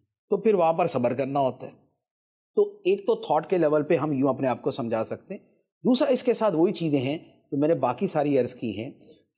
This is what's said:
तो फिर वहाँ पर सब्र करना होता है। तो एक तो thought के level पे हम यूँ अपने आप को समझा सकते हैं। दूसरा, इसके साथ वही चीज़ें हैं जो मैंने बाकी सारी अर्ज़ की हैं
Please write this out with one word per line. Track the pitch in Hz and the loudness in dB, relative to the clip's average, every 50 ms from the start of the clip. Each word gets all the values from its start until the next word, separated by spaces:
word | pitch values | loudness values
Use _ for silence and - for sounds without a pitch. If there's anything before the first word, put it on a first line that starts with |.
| _ _ _ _ _ - | _ _ _ _ _ -4
तो | 208 | -4
फिर | 196 202 220 208 | 0 2 2 2
वहाँ | 180 170 160 165 | 4 4 2 2
पर | 170 175 | 2 0
सब्र | 170 - 127 123 117 127 | 0 0 0 0 0 0
करना | 127 135 131 139 143 | -2 -4 -2 0 0
होता | 135 127 123 - 135 | 0 0 -2 -4 -12
है। | - - _ _ _ _ _ _ _ _ _ _ _ _ _ _ _ - | -18 -18 _ _ _ _ _ _ _ _ _ _ _ _ _ _ _ 0
तो | 214 202 - - - - | 0 0 0 0 -4 -2
एक | 175 202 202 | 0 0 0
तो | - - 220 220 220 - | 0 -2 -2 -2 0 0
thought | 156 160 165 - | 0 0 0 0
के | 196 180 | 0 2
level | 160 147 151 151 147 | 2 4 2 2 2
पे | 151 175 | 2 0
हम | 139 147 156 147 | 0 0 0 0
यूँ | 127 139 139 | 0 0 0
अपने | 127 127 135 127 | 0 0 0 -2
आप | 117 - | -2 -2
को | - 143 | -4 -6
समझा | 123 - 120 113 113 110 110 | -4 -4 -4 -4 -2 -2 -4
सकते | - 117 - - - 190 | -4 -8 -12 -12 -14 -16
हैं। | 208 _ _ _ _ _ _ _ _ - | -16 _ _ _ _ _ _ _ _ 0
दूसरा, | 226 254 247 302 277 | 2 2 2 2 2
इसके | 254 254 - 247 220 | 2 0 2 0 0
साथ | - 220 214 170 | 2 2 0 2
वही | 156 165 208 190 | 2 2 2 0
चीज़ें | - 170 156 143 139 | 0 -2 0 0 0
हैं | 123 135 147 170 - - _ _ _ - 147 | 0 -2 -4 -6 -8 -14 _ _ _ -6 -4
जो | 139 | 0
मैंने | 147 156 170 | 2 2 2
बाकी | 147 127 - - - 202 | 2 0 -2 -2 0 -2
सारी | 175 - 156 143 147 143 | -2 0 0 0 2 2
अर्ज़ | 131 123 117 - | 2 2 0 -2
की | - - 113 - | -6 -6 -8 -6
हैं | 98 117 139 - - - - - _ _ _ _ | -6 -8 -10 -12 -18 -20 -20 -20 _ _ _ _